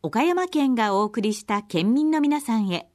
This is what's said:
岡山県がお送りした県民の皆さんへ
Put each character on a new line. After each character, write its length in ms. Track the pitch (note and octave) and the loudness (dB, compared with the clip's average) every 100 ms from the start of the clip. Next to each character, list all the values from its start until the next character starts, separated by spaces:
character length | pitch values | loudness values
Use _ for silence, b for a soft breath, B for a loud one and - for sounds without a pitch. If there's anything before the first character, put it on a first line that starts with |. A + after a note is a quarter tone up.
岡 200 | E3 A3 | -2 0
山 240 | E4 F4+ F4+ | 2 2 0
県 280 | D4+ C#4 A#3+ | 0 2 2
が 200 | G#3+ G3 | 2 2
お 80 | |
送 180 | G#3 A3 | 0 0
り 120 | G#3+ | -2
し 120 | G#3 - | -4 -4
た 160 | G#3 | -4
県 320 | G#3 F3 G3 | -2 -2 2
民 180 | C4 D4+ | 2 2
の 100 | D#4 | 2
皆 200 | C#4+ D4 | 2 0
さ 140 | C#4+ A3+ | 0 -2
ん 160 | G3 | 0
へ 160 | F3 - | -4 -8